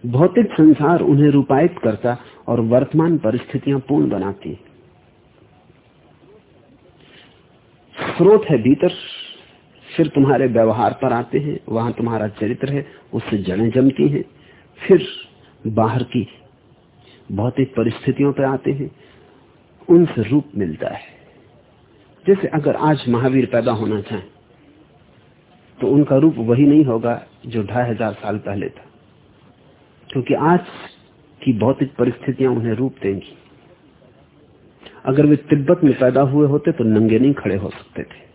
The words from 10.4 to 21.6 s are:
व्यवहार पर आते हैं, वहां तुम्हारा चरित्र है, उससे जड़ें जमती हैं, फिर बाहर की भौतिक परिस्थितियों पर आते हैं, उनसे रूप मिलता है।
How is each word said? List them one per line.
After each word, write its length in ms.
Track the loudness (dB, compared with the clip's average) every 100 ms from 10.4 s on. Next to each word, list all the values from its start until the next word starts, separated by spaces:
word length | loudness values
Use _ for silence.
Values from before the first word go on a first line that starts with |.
| 0
व्यवहार 520 | 2 2 2 -2 -2
पर 100 | -4
आते 260 | -4 -4 -4
हैं, 200 | -4 -10 -6
वहां 240 | -4 -4
तुम्हारा 360 | -6 -6 -4 -6
चरित्र 440 | -6 -6 -6 -6
है, 140 | -6 -8 -20 _
उससे 240 | -10 -6 -6
जड़ें 320 | -4 -2 0
जमती 380 | 2 2 2 0
हैं, 160 | 0 -8 _ -20 -20 _ -14
फिर 260 | 2 2 2 -14 -20 _ _ _ -4
बाहर 360 | -2 0 -2
की 240 | -4 -4 -6 -14 _ _ _ _ _ _ _ _ -10
भौतिक 420 | -4 -4 -2 -2
परिस्थितियों 580 | -2 -2 -2 -6 0 0
पर 120 | 0
आते 280 | -2 -2 -4
हैं, 180 | -6 -8 -14 -20 -20 -20 _ _ _ _ _ 4
उनसे 340 | 6 6 0
रूप 220 | -2 -2 -2 -6
मिलता 320 | -6 -6 -8
है। 140 | -10 -18 -20 _ _ _ _